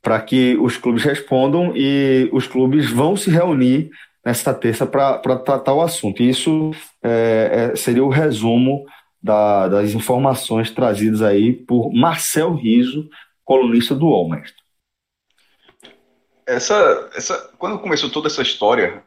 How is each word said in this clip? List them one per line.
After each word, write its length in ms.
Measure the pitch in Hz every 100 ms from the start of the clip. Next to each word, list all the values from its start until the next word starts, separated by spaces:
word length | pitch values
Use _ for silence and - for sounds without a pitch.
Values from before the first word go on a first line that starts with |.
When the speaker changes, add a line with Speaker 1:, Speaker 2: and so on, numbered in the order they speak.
Speaker 1:
pra 200 | - 110
que 360 | - 131 127 113
os 160 | 123 -
clubes 260 | 123 117
respondam 720 | 143 139 - 131 135 160 175 -
e 540 | 139 139 135 131 123
os 160 | 131 127
clubes 420 | 127 131 147 127
vão 280 | 117 151 202
se 120 | -
reunir 640 | 165 175 143 127 135 156 - - _ 120
nessa 280 | 120 147
terça 320 | - 117 113 131
pra, 320 | 139 139 120
pra 180 | 131 127
tratar 380 | 135 135 135
o 80 | 143
assunto. 420 | 170 - 104 95
E 60 | 123
isso, 420 | 127 - 156 156 156 - _
é, 680 | 120 117 113 110 107 113 117
é, 20 | -
seria 300 | - 120 135
o 40 |
resumo 760 | 135 156 110 113 117 127 139 - - _ _
da, 460 | 104 107 104 101 95
das 260 | 101 104
informações 800 | 107 110 127 139 131 - 113 110
trazidas 500 | - 123 101 110 107
aí 300 | 107 101 113
por 400 | 123 - 123 113
Marcel 600 | 120 160 156 - 151 165
Riso, 560 | 156 117 120 127 143 160 - - _
colunista 500 | - 131 123 117 117
do 140 | 139 160
uol, 220 | 131 82
mestre. 320 | 78 - _ _ _ _ _ _ _ _ _ _ _ _ _ - _ _ _ _ _ -
Speaker 2:
Essa, 640 | 123 - 208 156 92 -
essa, 360 | - - - - _
quando 200 | 185 214
começou 300 | 190 151 131
toda 180 | 151 151
essa 140 | 147
história 600 | 123 - 107 120 92 101